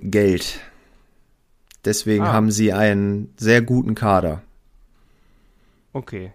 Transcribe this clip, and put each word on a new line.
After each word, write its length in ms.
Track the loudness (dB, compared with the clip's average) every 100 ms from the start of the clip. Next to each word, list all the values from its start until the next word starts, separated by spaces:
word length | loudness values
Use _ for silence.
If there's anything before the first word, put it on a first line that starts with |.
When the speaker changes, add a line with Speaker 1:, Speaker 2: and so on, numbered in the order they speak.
Speaker 1:
Geld. 580 | -2 0 2 0 -4 -12 -18 -20 _ _ _ _ _ _ _ _ _ -8 -4
Deswegen 400 | -4 0 0 2
Speaker 2:
Ah. 80 |
Speaker 1:
haben 180 | 2 2
sie 220 | 2 0
einen 600 | 2 2 2 0 -4 -8 -4
sehr 240 | 2 2
guten 340 | 2 -2 -2 -2
Kader. 460 | 0 2 0 -6 -12 _ _ _ _ _ _ _ _ _ _ _ _ _ _ -16
Speaker 2:
Okay, 360 | -12 -14 -14